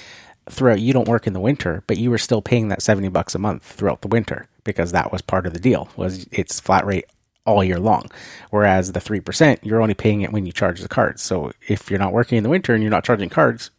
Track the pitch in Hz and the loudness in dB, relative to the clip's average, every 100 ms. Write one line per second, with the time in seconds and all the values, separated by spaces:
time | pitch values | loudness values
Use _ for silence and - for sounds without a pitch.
0 | - - - _ - - 127 104 113 135 | -20 -20 -20 _ -14 0 4 4 2 2
1 | 113 117 - 92 107 147 - 87 - 107 | 2 0 0 -2 0 0 -2 -4 -4 -2
2 | 120 117 - 110 - 120 110 92 - 101 | 0 0 0 -2 0 0 0 0 0 0
3 | 98 90 85 92 104 87 - - 98 69 | 0 -2 -2 -2 -4 -4 -8 -4 -4 -2
4 | 101 113 110 - - _ - 98 87 87 | -2 -2 -2 -6 -12 _ -6 -4 -2 -2
5 | - 92 - 95 87 82 117 92 - - | -2 -4 -2 -2 -2 -2 0 0 -2 -6
6 | 92 92 - - 92 - - 95 92 95 | -6 -6 -8 -6 -4 -4 0 2 2 -2
7 | - _ _ _ - 101 95 87 107 107 | -6 _ _ _ 0 2 2 0 0 0
8 | - - - - - 104 101 95 92 95 | -2 -16 -20 -20 -4 2 4 4 2 -4
9 | - 104 - - 156 120 107 113 110 101 | -4 -6 -4 2 4 4 0 0 2 2
10 | 113 104 98 107 90 - 95 87 90 - | 2 2 0 -4 -4 -2 -2 -2 -4 0
11 | 110 - - 92 67 - - 104 - 98 | 0 -2 -4 -4 -4 -8 -4 -4 -2 -2
12 | 98 104 120 117 107 185 - 113 107 104 | 0 0 0 0 0 0 0 0 2 0
13 | - 113 92 - 123 117 - | 2 0 0 2 2 0 -10